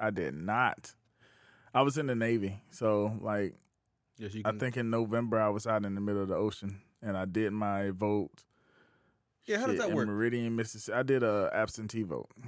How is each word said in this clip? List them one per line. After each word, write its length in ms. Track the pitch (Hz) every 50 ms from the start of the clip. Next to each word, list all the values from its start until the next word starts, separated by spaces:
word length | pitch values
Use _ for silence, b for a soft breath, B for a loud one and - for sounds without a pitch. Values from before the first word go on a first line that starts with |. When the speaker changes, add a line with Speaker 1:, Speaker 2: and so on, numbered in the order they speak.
Speaker 1:
I 100 | 110 107
did 240 | 104 95 85 69 65
not. 600 | 76 82 95 107 120 127 117 - - - - - _ _ _ b b b b b b b b b b b b b
I 80 | 127 139
was 160 | 139 131 147
in 80 | 147
the 80 | 135 123
Navy, 480 | 117 113 113 117 113 98 95 98 101 - -
so, 460 | - - 123 110 107 104 104 107 110 107
like, 340 | - 107 107 104 101 92 - - _ _ _ _ _ _ _ _ _ _ _
Speaker 2:
Yes, 180 | - 107 101 98
you 80 | 110 107
Speaker 1:
I 60 | 107
Speaker 2:
can 100 | 107 107
Speaker 1:
think 160 | 127 127 110
in 140 | 123 120 113
November 500 | 113 113 117 107 110 117 120 117 107 110
I 80 | 110 104
was 180 | 104 104 104
out 180 | 117 110 107 104
in 100 | 98 98
the 60 | 98
middle 220 | 101 104 104 101 98
of 60 | 95
the 80 | 92
ocean, 440 | 80 104 107 101 - - 98 101 98 - _ _ _ -
and 140 | 110 98
I 80 | 92 95
did 280 | 95 87 107 110 104 101
my 380 | 107 107 101 101 98 98 98
vote. 540 | 95 92 107 104 104 104 95 - _ - - _ b b b b b b b b b b b b b b b b _ _ _
Speaker 2:
Yeah, 120 | - 214 202
how 80 | 247
does 80 | 262 -
Speaker 1:
Shit, 80 | - 233
Speaker 2:
that 80 | 196
Speaker 1:
in 60 | 170
Speaker 2:
work? 100 | - -
Speaker 1:
Meridian, 480 | 104 101 104 113 120 120 120 120 117 113
Mississippi. 420 | 113 113 110 - 110 - - 104
I 60 | 120 131
did 200 | 131 135 131 123
a 280 | 110 104 104 98 - -
absentee 500 | 101 110 110 - - 110 104 113 117 107
vote. 260 | 92 73 60 - - - - 120